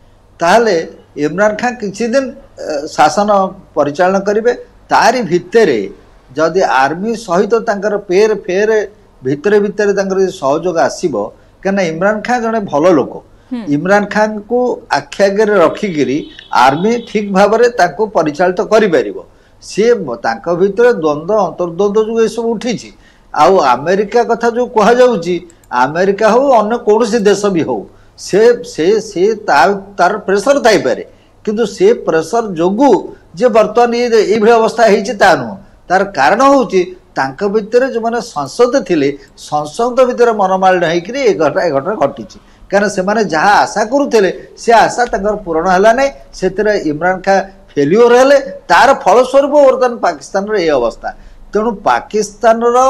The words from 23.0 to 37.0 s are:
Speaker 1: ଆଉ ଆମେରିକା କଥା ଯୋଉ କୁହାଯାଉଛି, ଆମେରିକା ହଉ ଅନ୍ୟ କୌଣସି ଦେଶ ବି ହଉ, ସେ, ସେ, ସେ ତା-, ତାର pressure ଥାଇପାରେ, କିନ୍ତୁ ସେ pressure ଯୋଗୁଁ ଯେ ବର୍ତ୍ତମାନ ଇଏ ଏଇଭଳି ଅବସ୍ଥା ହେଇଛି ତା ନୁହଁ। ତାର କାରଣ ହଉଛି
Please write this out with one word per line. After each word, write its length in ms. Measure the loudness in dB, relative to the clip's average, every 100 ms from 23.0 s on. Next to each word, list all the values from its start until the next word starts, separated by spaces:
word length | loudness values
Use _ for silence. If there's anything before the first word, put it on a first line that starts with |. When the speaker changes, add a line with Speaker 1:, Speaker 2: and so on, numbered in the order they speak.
| _ _ _
Speaker 1:
ଆଉ 200 | 0 2 4
ଆମେରିକା 600 | 2 0 0 -2 0 0
କଥା 240 | 0 -2 -2
ଯୋଉ 180 | -2 -2
କୁହାଯାଉଛି, 600 | 2 2 4 4 2 -4 -6 -6 _ -8
ଆମେରିକା 560 | -2 -2 0 -2 2 2
ହଉ 160 | 2 4 2
ଅନ୍ୟ 160 | 2 -2
କୌଣସି 420 | 0 0 2 0
ଦେଶ 220 | 2 2 0
ବି 160 | -2
ହଉ, 200 | -2 -6 -8 -18 _ -20
ସେ, 220 | -4 2 4 2
ସେ, 220 | -2 -4 0 0
ସେ 240 | -2 -2 -2 -2 0
ତା-, 360 | 2 2 0 -6 0
ତାର 160 | 0 0
pressure 380 | -2 -2 2 2
ଥାଇପାରେ, 440 | 4 2 2 -4 -6 _ _ _ -8
କିନ୍ତୁ 180 | -4 -4
ସେ 220 | 0 2
pressure 500 | 2 0 -2 -2 -4 -4 -2
ଯୋଗୁଁ 360 | -2 2 2 2 -2 -16 _ -2
ଯେ 120 | 0
ବର୍ତ୍ତମାନ 440 | 2 2 2 0
ଇଏ 140 | 0 0 2 2
ଏଇଭଳି 180 | 2 4
ଅବସ୍ଥା 320 | 4 2 2 2
ହେଇଛି 240 | 2 0
ତା 160 | 0 2 2
ନୁହଁ। 200 | -2 -12 -18 _ -2
ତାର 140 | -2 -2
କାରଣ 320 | 0 0 4
ହଉଛି 400 | 4 4 2 -2 -2 -8